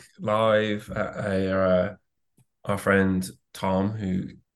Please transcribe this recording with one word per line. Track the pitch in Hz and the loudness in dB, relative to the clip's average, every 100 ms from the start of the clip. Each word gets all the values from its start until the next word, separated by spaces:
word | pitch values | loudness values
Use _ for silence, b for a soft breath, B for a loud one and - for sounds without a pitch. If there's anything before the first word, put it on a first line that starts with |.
| - - | -10 -8
live | 107 107 113 107 107 104 - | -2 2 4 4 2 -2 -6
at | 107 104 - | -6 -6 -4
a, | 104 95 95 95 | -2 0 0 2
uh, | 95 92 95 - _ _ _ _ _ _ - | 4 4 2 -4 _ _ _ _ _ _ -6
our | 101 | -2
friend | 101 98 95 92 92 - _ | 2 4 4 0 -4 -12 _
Tom, | - 98 95 101 | -6 -2 0 -2
who | 107 95 92 - - _ | -4 -4 -4 -6 -12 _